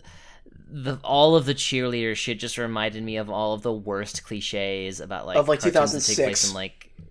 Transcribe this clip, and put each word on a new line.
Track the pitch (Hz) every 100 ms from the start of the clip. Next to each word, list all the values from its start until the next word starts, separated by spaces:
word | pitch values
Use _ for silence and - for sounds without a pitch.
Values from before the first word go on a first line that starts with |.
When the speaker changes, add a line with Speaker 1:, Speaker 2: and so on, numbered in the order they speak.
| - - - - - - -
Speaker 1:
the, | 147 131 135
all | - 143 156
of | 165 135
the |
cheerleader | 139 - 131 127 120 113
shit | 107 - 107
just | 117 -
reminded | 117 113 110 110
me | 110 110
of | 104
all | 101 107
of | 107
the | 120
worst | 110 104 98 101 -
cliches | - 107 - 104 98 98 95 87
about, | 80 95 -
like, | 92
Speaker 2:
Of, | 143
like, | 143
Speaker 1:
cartoons | 175 170 147
that | 147
take |
place | 123 107
Speaker 2:
two |
thousand | 131 101
six. | 101
Speaker 1:
in, |
like, | 98 95 - - - 80